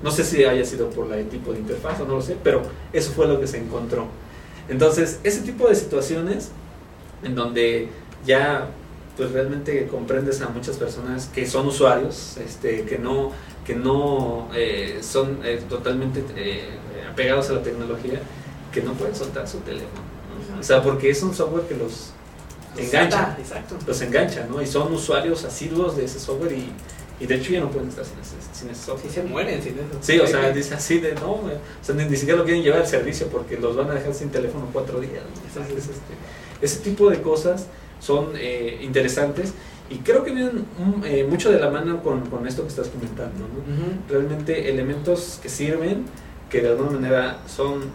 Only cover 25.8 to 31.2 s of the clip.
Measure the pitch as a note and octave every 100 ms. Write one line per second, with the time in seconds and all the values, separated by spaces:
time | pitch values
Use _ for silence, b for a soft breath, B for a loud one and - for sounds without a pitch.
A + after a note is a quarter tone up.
25.8 | F3 C#3+ B2+ - - C3+ E3 C3+ B2+ G2
26.8 | B B B - B2+ C3 D#3 F3+ C#3+ C#3
27.8 | B2+ - - - - - - - B2+ A#2
28.8 | - - D3 - - D3+ G#3 D3+ D3 B2+
29.8 | D3 - - E3 C#3+ C#3 C3+ C#3 C#3+ C#3+
30.8 | - E3 D#3+ D3